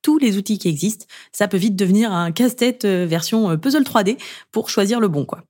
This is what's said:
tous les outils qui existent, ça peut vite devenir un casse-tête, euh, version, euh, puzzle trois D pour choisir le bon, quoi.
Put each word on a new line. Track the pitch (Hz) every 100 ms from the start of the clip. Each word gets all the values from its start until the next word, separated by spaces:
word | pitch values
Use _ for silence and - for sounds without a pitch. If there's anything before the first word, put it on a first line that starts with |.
tous | - 302
les | 247 196
outils | 196 202
qui | 180
existent, | 147 202 214 - - -
ça | - 202
peut | 196
vite | 214
devenir | 190 190 202 226
un | 175 170
casse-tête, | 160 247 254 240 247
euh, | 208 180 175
version, | 165 - 226 208
euh, | 160
puzzle | 277 302
trois | 262 226
D | 190 262 - - -
pour | 220 -
choisir | - 196 240
le | 208
bon, | 147
quoi. | - -